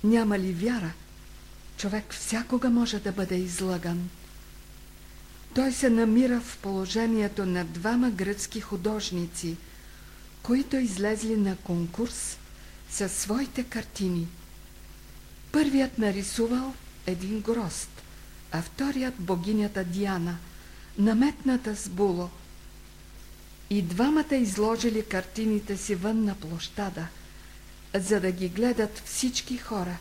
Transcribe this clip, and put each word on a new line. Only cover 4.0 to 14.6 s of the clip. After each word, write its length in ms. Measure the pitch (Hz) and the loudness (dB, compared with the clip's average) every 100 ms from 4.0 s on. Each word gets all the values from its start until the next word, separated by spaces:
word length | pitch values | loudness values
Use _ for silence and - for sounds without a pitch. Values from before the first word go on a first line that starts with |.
| 180 - - - - - - - - - - - - - - | -4 -8 -16 -18 -18 -18 -18 -18 -20 -18 -18 -18 -18 -18 -4
Той 180 | - 262 | 2 2
се 180 | 247 269 | 4 6
намира 500 | 233 226 220 254 240 | 6 8 8 6 4
в 160 | 240 - | 0 -8
положението 920 | 196 190 190 208 233 220 202 202 190 | -2 -2 0 2 2 4 2 0 0
на 180 | 180 | 2
двама 460 | 165 165 196 240 247 | 0 -2 2 4 4
гръцки 500 | 190 190 208 - 226 | 2 -2 -2 -4 -6
художници, 960 | - 202 190 214 - 180 170 - 170 165 - - - - - - - - | -4 -2 0 0 -2 -2 -2 -4 -6 -6 -10 -18 -18 -18 -18 -18 -18 -12
които 340 | - 247 277 269 | 2 2 4 2
излезли 600 | 240 185 202 214 220 220 | 2 2 2 2 2 4
на 200 | 196 180 | 4 2
конкурс 800 | - 170 170 175 240 - - - - - - - - | 0 0 0 0 -2 -2 -6 -8 -14 -16 -16 -16 -10
със 220 | - 202 | -4 -2
своите 520 | - 196 226 269 - | -2 0 0 0 -2
картини. 600 | 240 226 220 - 190 175 165 - - - | -4 -6 -8 -2 0 2 -2 -6 -16 -18